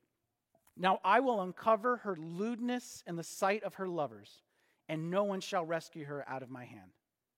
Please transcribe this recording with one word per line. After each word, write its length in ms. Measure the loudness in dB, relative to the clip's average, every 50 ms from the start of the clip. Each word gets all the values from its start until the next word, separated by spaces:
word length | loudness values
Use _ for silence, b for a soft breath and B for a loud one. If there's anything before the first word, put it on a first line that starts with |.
| _ _ _ _ _ _ _ _ _ _ _ _ _ _ -4
"Now 260 | 2 4 4 4 4 4
I 160 | 6 6 6
will 220 | 6 6 2 2
uncover 560 | 0 -2 -4 0 4 4 4 6 4 2 0 0
her 180 | 0 -4 -4
lewdness 880 | -4 -4 -6 -4 -2 -2 -2 -2 -2 -2 -2 -2 -2 -4 -8 -16 -12 -8
in 80 | -6 -6
the 80 | -6
sight 400 | -6 -6 -4 0 2 2 2 2
of 120 | -2 -6 -6
her 120 | -6 -4
lovers, 560 | -4 -2 -2 -2 -4 -4 -10 -18 -20 -20 -20 _ _ _ _ _ _ _ _ _ -6
and 220 | -4 -4 -2 0
no 120 | 2 2
one 180 | 2 2 0 -2
shall 260 | -4 -2 -2 -2 0
rescue 400 | 0 -2 -2 -4 -6 -12 -10 -8
her 200 | -8 -6 -8 -6
out 160 | -6 -6 -8
of 80 | -8 -8
my 140 | -12 -12 -12
hand. 280 | -14 -16 -18 -20 -20 _ _ _ _ _ _ _ _ _